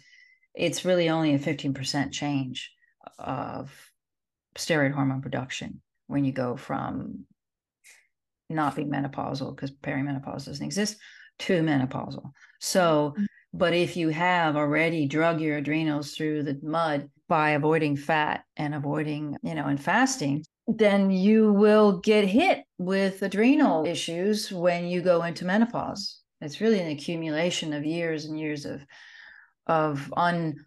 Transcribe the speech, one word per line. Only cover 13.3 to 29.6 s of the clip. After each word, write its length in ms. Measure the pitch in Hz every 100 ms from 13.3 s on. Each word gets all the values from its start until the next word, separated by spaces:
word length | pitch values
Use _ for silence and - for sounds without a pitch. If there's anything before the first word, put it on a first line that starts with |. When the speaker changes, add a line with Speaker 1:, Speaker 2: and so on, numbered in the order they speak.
| - _
Speaker 1:
but 220 | 170 170
if 220 | 170 165 180
you 120 | 160
have 460 | 156 180 175 160 143
already 500 | 147 151 165 165 139
drug 340 | 151 165 160
your 180 | 156 147
adrenals 560 | 139 156 160 147 147
through 300 | - 156 151
the 140 | 147 139
mud 480 | 156 165 160 143 143 _ -
by 220 | 165 151
avoiding 460 | 151 151 160 151 139
fat 480 | 151 156 151 - - -
and 180 | 147
avoiding, 640 | 151 143 151 151 147 151 -
you 120 | -
know, 120 | 160 143
and 120 | 139
fasting, 640 | - 214 262 - 143 147 - _ -
then 440 | 220 208 196 196
you 420 | 185 202 220 214
will 460 | 202 214 214 208 180
get 240 | 214 214 202
hit 380 | 226 370 - - -
with 440 | 180 196 196 190
adrenal 640 | 196 196 240 302 233 160 175
issues 640 | 165 - 170 202 214 214
when 360 | 185 175 175 175
you 160 | 180
go 200 | 180 170
into 200 | 170 -
menopause. 760 | 180 208 233 - - 202 - - _ _
It's 200 | 151 143
really 180 | 220 202
an 100 | 165
accumulation 840 | 143 - 165 160 151 175 - 160
of 100 | 147
years 400 | 151 170 165 156
and 140 | 151 156
years 240 | 151 147
of, 200 | - - - - - - - - _ _